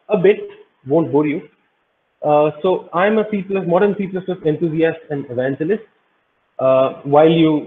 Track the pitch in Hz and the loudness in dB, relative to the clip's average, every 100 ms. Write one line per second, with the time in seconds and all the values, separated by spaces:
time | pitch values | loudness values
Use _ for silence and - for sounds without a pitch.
0 | - 202 190 208 - - _ _ 131 160 | -4 2 2 2 -4 -18 _ _ -2 0
1 | 139 139 151 156 - _ _ _ _ _ | 2 0 0 -4 -10 _ _ _ _ _
2 | _ _ 151 147 151 151 185 175 - 170 | _ _ 0 2 2 0 -2 -2 -4 -2
3 | 202 220 208 202 185 190 170 175 202 196 | 0 0 -2 -4 -4 -6 0 2 2 0
4 | 190 185 190 180 156 147 170 156 160 160 | -6 -8 -8 -4 -4 -2 -2 0 -2 -2
5 | - 143 135 123 131 139 160 220 - _ | -8 -10 -8 -4 -4 -4 -4 -4 -6 _
6 | _ _ _ _ _ - 131 131 131 - | _ _ _ _ _ -4 2 2 2 -2
7 | 139 143 160 165 160 151 | 0 4 6 6 2 2